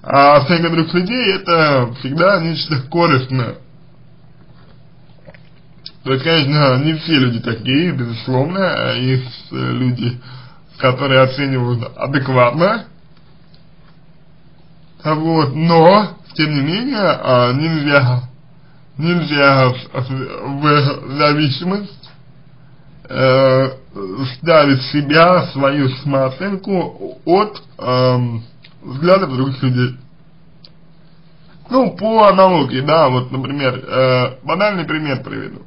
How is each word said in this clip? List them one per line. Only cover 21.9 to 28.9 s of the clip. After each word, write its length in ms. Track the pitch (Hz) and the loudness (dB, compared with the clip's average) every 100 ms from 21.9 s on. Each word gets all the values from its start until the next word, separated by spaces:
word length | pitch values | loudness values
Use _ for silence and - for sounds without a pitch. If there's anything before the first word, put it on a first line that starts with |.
| - - - - - - - - - - - - | -18 -20 -20 -20 -20 -20 -20 -20 -20 -20 -20 -12
э, 640 | 131 131 131 135 131 135 - - 98 95 101 131 - | 0 2 4 4 4 0 -4 -18 -12 -10 -6 -8 -6
ставить 460 | 165 160 143 135 - | 2 4 6 2 0
себя, 540 | 147 143 151 170 180 - | -4 0 4 6 4 0
свою 400 | 135 135 147 131 | -2 -2 0 -2
самооценку 1300 | 127 143 139 131 131 196 196 - 185 151 - 98 - | -2 -2 0 -2 -4 -6 -6 -4 -4 -4 -10 -16 -12
от, 380 | - 160 139 - - - | 2 2 2 -6 -20 -10
эм, 680 | 123 127 127 123 120 117 117 - - - | -2 2 2 2 -2 -6 -12 -20 -20 -20
взглядов 520 | - | -14